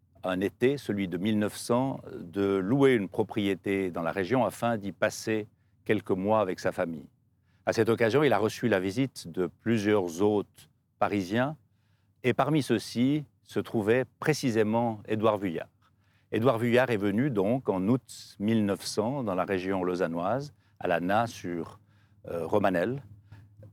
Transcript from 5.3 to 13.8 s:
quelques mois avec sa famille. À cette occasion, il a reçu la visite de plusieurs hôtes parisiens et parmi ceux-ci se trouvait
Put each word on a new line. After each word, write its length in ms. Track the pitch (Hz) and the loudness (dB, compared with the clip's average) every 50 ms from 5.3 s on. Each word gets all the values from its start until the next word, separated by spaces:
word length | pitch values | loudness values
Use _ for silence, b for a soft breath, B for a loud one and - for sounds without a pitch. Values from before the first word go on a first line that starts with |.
| 110 107 104 - _ _ _ _ _ _ - | -2 -2 -4 -8 _ _ _ _ _ _ -2
quelques 280 | - 110 98 - - | -2 0 0 0 -2
mois 300 | 98 92 95 104 110 107 | -2 0 2 2 2 2
avec 180 | 101 92 85 - | 2 0 -2 -4
sa 120 | - 92 | -4 -4
famille. 380 | - 95 90 85 80 73 - - _ _ _ _ _ _ _ _ _ _ - | -2 -2 -2 -4 -4 -8 -12 -18 _ _ _ _ _ _ _ _ _ _ -4
À 80 | 110 - | -2 2
cette 160 | 113 107 113 | 2 4 2
occasion, 320 | 113 - 117 110 113 147 | 2 2 2 2 4 4
il 120 | 156 127 110 | 4 4 4
a 40 | |
reçu 300 | 98 110 104 - - 127 | 4 2 0 0 0 0
la 120 | 113 101 92 | 2 2 2
visite 520 | 92 98 95 127 135 127 - - - 85 | 2 0 0 0 -2 -2 -4 -10 -14 -8
de 180 | 80 90 90 78 - _ - | -4 -2 -2 -2 -4 _ -2
plusieurs 580 | 110 117 107 101 107 104 101 90 87 80 87 | 0 0 2 2 4 2 2 2 0 0 0
hôtes 480 | 104 104 104 101 90 - _ - - _ _ _ _ _ _ - | 2 2 2 0 -2 -4 _ -20 -20 _ _ _ _ _ _ -2
parisiens 580 | 104 90 104 101 90 87 107 120 131 147 156 - _ _ _ _ _ _ _ _ _ _ _ _ - | -2 0 0 -2 -2 0 0 0 0 -2 -4 -8 _ _ _ _ _ _ _ _ _ _ _ _ -2
et 120 | 123 113 | 0 2
parmi 260 | - 135 143 160 151 | 2 2 2 2 2
ceux-ci 640 | 127 - 117 101 - - - 117 127 135 147 151 139 - _ _ | 2 2 0 0 0 -2 -2 0 0 2 0 -2 -4 -8 _ _
se 180 | _ - - 104 | _ -8 -6 -6
trouvait 460 | - - - 113 | -4 -2 -2 0